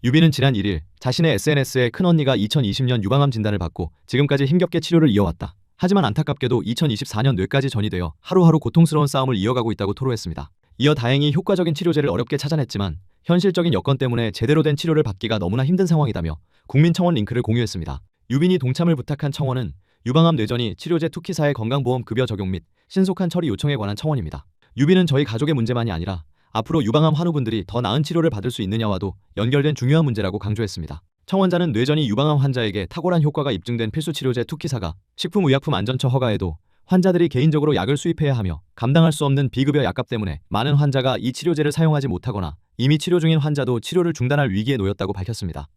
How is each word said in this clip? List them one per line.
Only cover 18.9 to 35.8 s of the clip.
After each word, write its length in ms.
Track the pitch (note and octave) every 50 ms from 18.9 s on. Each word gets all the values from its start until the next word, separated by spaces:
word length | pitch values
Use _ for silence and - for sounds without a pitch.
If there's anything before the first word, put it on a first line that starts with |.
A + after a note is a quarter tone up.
| E3
부탁한 380 | C3 A#2 - D3 - - C#3+ C#3+
청원은 400 | - D3 C3 B2+ B2+ A#2+ E2 C#2+ - _ _ _ _ _
유방암 280 | A#2 B2+ D#3+ E3 E3+ E3
뇌전이 400 | C3+ G#2+ G2+ B2 A#2+ A#2+ G#2+ F#2
치료제 340 | - - E3 F3 E3 D#3 D#3+
투키사의 460 | - F3 E3+ - F3+ D#3 D3+ C#3+ C#3+
건강보험 480 | - A2 A2+ B2+ C#3+ C3 A#2+ B2+ B2+ A2+
급여 240 | - A2 A2+ B2+
적용 240 | A#2+ A2 F#2+ G2+ F#2
및 120 | F#2+ F2+ - _ _ _ _ _
신속한 380 | - F#3 F#3+ F#3 F#3 - F#3+
처리 200 | E3+ E3 F3+ E3+
요청에 280 | C#3+ G2+ F#2+ - D3 C#3+
관한 200 | B2+ G#2 G2+ G#2
청원입니다. 500 | - - D#3 D3+ C3 F2+ D2+ - C#2+ - _ _ _ _ _ _
유빈은 300 | A2+ C3+ D#3 F#3 F#3 F#3
저희 160 | D#3+ C3+ C3+ D3
가족의 320 | A2+ A2+ A2+ D3 D3 D#3+
문제만이 360 | C3 A2+ A2+ B2+ A#2+ A#2 A#2
아니라 320 | F2 E2 E2+ F#2+ F#2+ E2+ - - _ _ _ _
앞으로 320 | _ A2 A2+ - D#3+ E3 B2+
유방암 320 | G#2 A2+ D3+ D#3 D#3+ D#3
환우분들이 480 | C#3+ F3 F3 D#3+ D3 B2+ A2+ A#2 G#2+ F2
더 160 | - - A#2+
나은 220 | B2 F#2+ G#2+ C#3+ D3+
치료를 260 | - E3 E3+ D#3+ E3
받을 220 | - G#2 F#2+ B2
수 100 | A#2+ -
있느냐와도 540 | G#2+ F#2 G#2 A2+ A2+ G#2 G2+ F#2 G2 F#2+ F2 - _ _ -
연결된 380 | - G#2 A#2 C3+ C#3+ C#3 D3+ D3
중요한 320 | - B2 B2+ D3 D#3+ D#3+
문제라고 320 | C#3 A#2 G#2+ G2+ F#2 F2+
강조했습니다. 640 | G#2+ G2+ G2+ G#2+ G#2 A2+ G2 - - D#2+ D2+ C#2+ D#2 _ _ _ _ _
청원자는 460 | - - G3 F#3+ F#3 F3+ F3 F3+ E3
뇌전이 360 | B2 G#2+ B2 C3+ D3+ D#3 D3+
유방암 300 | A#2 G#2 G#2+ C#3+ D3+ D3+
환자에게 480 | C#3+ C3+ C#3 C3 B2+ A#2 A2 F#2+ G#2 F#2
탁월한 380 | - - F3 D#3 F3+ F3+ E3+ D3
효과가 280 | D3+ C#3+ D#3+ C#3+ C#3+
입증된 380 | A#2 F2 - A#2+ A#2+ A2+ A2+ G#2+
필수 240 | - D#3+ D3 - C#3+
치료제 300 | - - C3 A#2+ A#2+ A#2+
투키사가 500 | - E3 D3 - D#3+ C3+ A#2 F#2 D#2+ D#2 - _ _ _
식품의약품안전처 920 | - - - - G#3 F#3 D3 C3+ C#3 - D3+ C#3 F#2+